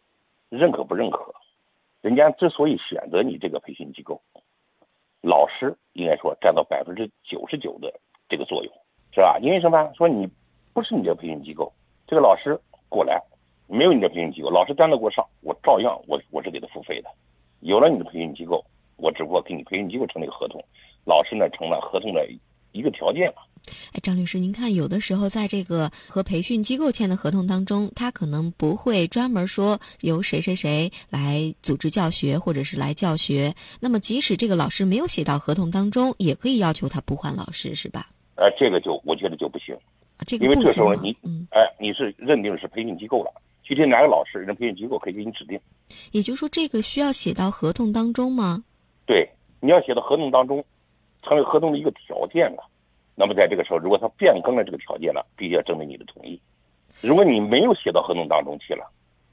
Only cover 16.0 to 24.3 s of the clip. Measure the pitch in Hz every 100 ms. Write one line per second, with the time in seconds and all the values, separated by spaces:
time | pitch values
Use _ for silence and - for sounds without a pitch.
16 | - 73 - 76 87 67 - - - 65
17 | - - _ _ _ _ 82 101 165 117
18 | 82 82 82 71 85 85 - _ _ -
19 | 78 78 78 87 - 78 - 95 92 120
20 | 127 - 73 - - - - _ _ _
21 | 85 80 - - 82 - 82 78 - 95
22 | 107 82 69 - _ _ _ 101 135 -
23 | 85 151 180 - _ _ - - - -
24 | 190 180 175